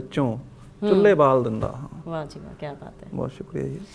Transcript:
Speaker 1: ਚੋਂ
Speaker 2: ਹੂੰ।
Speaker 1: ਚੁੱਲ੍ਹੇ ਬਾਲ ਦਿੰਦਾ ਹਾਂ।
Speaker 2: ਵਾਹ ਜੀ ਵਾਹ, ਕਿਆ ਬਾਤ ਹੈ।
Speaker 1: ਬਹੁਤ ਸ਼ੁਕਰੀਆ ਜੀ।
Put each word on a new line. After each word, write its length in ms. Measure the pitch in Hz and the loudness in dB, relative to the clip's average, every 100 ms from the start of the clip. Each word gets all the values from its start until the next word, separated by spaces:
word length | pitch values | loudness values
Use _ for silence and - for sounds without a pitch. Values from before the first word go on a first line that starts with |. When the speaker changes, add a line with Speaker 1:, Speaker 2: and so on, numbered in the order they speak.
| 135 | 2
Speaker 1:
ਚੋਂ 260 | - 131 117 | -2 0 -2
Speaker 2:
ਹੂੰ। 520 | - - - - 208 | -10 -20 -20 -4 2
Speaker 1:
ਚੁੱਲ੍ਹੇ 240 | 196 208 | 6 6
ਬਾਲ 300 | 175 143 131 | 6 6 6
ਦਿੰਦਾ 240 | 120 110 104 | 2 -2 -4
ਹਾਂ। 200 | 117 143 160 165 | -6 -12 -12 -10
Speaker 2:
ਵਾਹ 200 | 165 147 | -8 -10
ਜੀ 140 | 147 | -14
ਵਾਹ, 140 | 147 | -16
ਕਿਆ 200 | - 147 | -14 -14
ਬਾਤ 300 | 143 147 - | -14 -18 -18
ਹੈ। 60 | - | -12
Speaker 1:
ਬਹੁਤ 180 | - 131 | -8 -8
ਸ਼ੁਕਰੀਆ 320 | - - 147 | -8 -12 -8
ਜੀ। 160 | 135 156 202 | -8 -8 -4